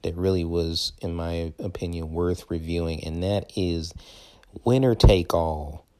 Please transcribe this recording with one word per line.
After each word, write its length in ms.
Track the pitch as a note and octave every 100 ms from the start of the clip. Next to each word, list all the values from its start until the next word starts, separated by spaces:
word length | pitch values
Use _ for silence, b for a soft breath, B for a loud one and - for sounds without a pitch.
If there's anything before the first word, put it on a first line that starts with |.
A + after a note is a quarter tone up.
that 120 | F2 E2+
really 280 | F#2 F#2+
was, 480 | E2 E2+ E2 E2 - -
in 140 | F2+
my 400 | E2+ E2 E2+ E2 -
opinion, 540 | G2 F2+ F2+ E2+ D#2+
worth 320 | D#2+ F2 F2+ -
reviewing, 520 | E2+ D#2+ E2+ E2 D#2+
and 180 | D#2+ E2
that 280 | F#2 G2+ - -
is 380 | F2+ E2 D#2+ - B B B B B -
winner 320 | - C3 C3
take 380 | A2+ - F#2+ E2+
all 540 | E2+ D#2+ D#2 D2+ D#2+ _